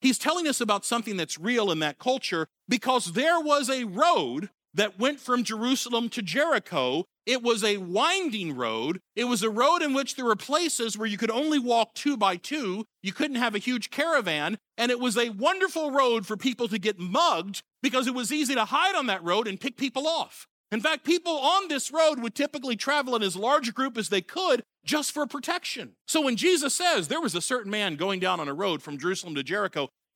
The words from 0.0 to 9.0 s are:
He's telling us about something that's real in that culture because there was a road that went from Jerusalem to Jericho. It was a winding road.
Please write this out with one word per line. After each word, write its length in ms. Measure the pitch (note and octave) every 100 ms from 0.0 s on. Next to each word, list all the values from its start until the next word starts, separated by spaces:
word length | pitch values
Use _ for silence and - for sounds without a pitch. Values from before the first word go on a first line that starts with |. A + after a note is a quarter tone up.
He's 180 | C4 A#3+
telling 300 | D4 F4 D#4+
us 120 | B3+
about 260 | A3+ G3+ -
something 300 | A#3 A3 F#3+
that's 220 | D#3+ -
real 320 | F#3 A#3+ G3+
in 80 | D#3+
that 180 | D3+ C#3+
culture 500 | B3+ C4 - E3+ D#3+ _ -
because 460 | A#3+ A#3+ B3+ F3
there 260 | E3+ D#4 E4+
was 300 | D4+ C#4+ B3+
a 160 | C4
road 640 | A3+ F#3 E4 D4 C3+ C3 G3 _ _
that 260 | D3+ G#3 F#3
went 220 | B3+ D4
from 240 | - B3
Jerusalem 640 | A3 A3 A#3+ C4 B3 A#3 A#3
to 120 | -
Jericho. 840 | F#3+ G3 D#4+ B3+ - E3 B2+ D3 F#3+ _
It 180 | - B3+
was 220 | A#3+ A#3
a 140 | G#3+ G#3
winding 760 | F3+ F#3+ D4+ F#4+ E4+ G#3+ E3+
road. 460 | C3 A#2+ A2 C3 F#3